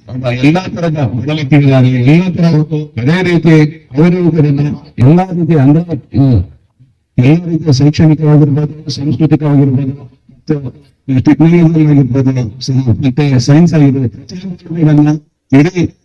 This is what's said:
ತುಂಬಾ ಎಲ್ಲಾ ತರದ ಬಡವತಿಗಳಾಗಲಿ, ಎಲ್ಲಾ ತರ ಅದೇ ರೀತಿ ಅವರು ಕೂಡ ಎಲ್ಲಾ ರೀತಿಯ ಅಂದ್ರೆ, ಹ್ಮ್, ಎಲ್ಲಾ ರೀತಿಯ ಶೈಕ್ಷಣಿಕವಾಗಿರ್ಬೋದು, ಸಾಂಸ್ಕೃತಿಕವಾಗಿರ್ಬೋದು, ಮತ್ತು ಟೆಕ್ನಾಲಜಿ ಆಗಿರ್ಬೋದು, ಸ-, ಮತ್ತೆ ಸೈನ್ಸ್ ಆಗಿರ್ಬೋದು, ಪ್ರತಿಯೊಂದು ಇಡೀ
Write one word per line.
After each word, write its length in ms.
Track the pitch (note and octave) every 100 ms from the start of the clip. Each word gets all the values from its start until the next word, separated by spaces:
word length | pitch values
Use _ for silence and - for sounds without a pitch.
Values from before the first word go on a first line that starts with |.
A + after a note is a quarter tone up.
| -
ತುಂಬಾ 260 | B2+ B2+
ಎಲ್ಲಾ 300 | B2 C#3 F3
ತರದ 500 | F#3 E3+ E3+ D3+ A#2+ B2
ಬಡವತಿಗಳಾಗಲಿ, 760 | C3+ D#3 C#3 D3 C#3+ C3 B2+
ಎಲ್ಲಾ 440 | B2+ B2 E3 F#3 E3+
ತರ 80 | E3+ D3+ D3+ D3+ D3+ A#2
ಅದೇ 300 | B2 F#3 F3
ರೀತಿ 560 | E3+ E3 D#3 D3 - - B2+
ಅವರು 340 | F3 F3+ E3+
ಕೂಡ 140 | D#3+ D3 C#3+ D3 - - -
ಎಲ್ಲಾ 240 | B2+ F3
ರೀತಿಯ 340 | F#3 F3 E3 D#3+
ಅಂದ್ರೆ, 260 | C3 D#3+ F3 D#3 - -
ಹ್ಮ್, 260 | C#3 G#2+ - - _ _ _ _ _ -
ಎಲ್ಲಾ 320 | B2+ E3 E3+
ರೀತಿಯ 240 | D#3+ D#3
ಶೈಕ್ಷಣಿಕವಾಗಿರ್ಬೋದು, 1160 | C3 C#3+ - D#3+ D3+ D3+ D3 C#3+ C#3 D3 - -
ಸಾಂಸ್ಕೃತಿಕವಾಗಿರ್ಬೋದು, 1200 | C3+ D3 - D3+ D3+ D3+ C#3 C#3 B2+ C3+ - - _ _
ಮತ್ತು 540 | _ - D3 C3 - _ _ - C3
ಟೆಕ್ನಾಲಜಿ 640 | D#3 C#3+ E3 F3 E3 D#3+ D3+
ಆಗಿರ್ಬೋದು, 760 | C#3+ B2+ C3+ C3 B2+ G2+ -
ಸ-, 80 | - C3 C3 - C3+
ಮತ್ತೆ 340 | C3 C#3+ B2+
ಸೈನ್ಸ್ 340 | - D3 E3+
ಆಗಿರ್ಬೋದು, 360 | D#3+ C#3 C3+ B2
ಪ್ರತಿಯೊಂದು 1040 | - - F3+ F#3+ F3 - E3+ D3+ D3 D3+ D3+ - _ - C3+
ಇಡೀ 340 | D#3+ F3+ D#3 -